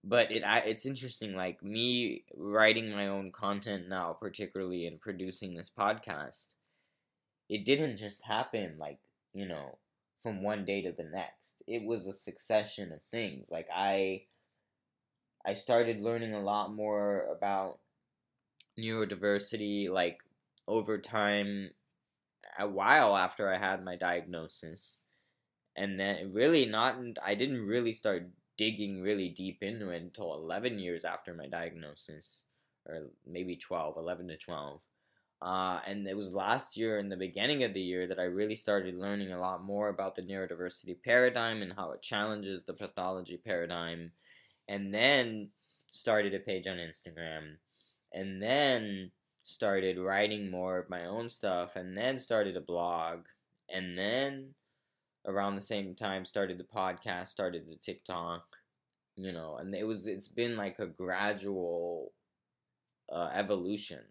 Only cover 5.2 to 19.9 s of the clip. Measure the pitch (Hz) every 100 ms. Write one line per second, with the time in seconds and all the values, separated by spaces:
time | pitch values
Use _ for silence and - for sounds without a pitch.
5.2 | 92 92 98 85 - - 101 110 - 78
6.2 | 69 - - _ _ _ _ _ _ _
7.2 | _ _ _ 107 101 143 151 101 104 -
8.2 | - 110 131 113 92 78 76 71 _ _
9.2 | _ 95 98 80 69 - _ _ _ _
10.2 | 117 101 101 107 98 98 95 82 80 90
11.2 | 85 - - - - 113 107 113 92 98
12.2 | - - - 107 104 - 92 78 _ 117
13.2 | 104 67 - 82 82 85 98 98 95 95
14.2 | - _ _ _ _ _ _ _ _ _
15.2 | _ _ - - - 120 117 107 107 117
16.2 | 113 107 98 104 98 107 107 104 101 98
17.2 | - 82 101 98 95 - _ _ _ _
18.2 | _ _ _ - - - 110 113 104 98
19.2 | 101 101 101 110 104 104 98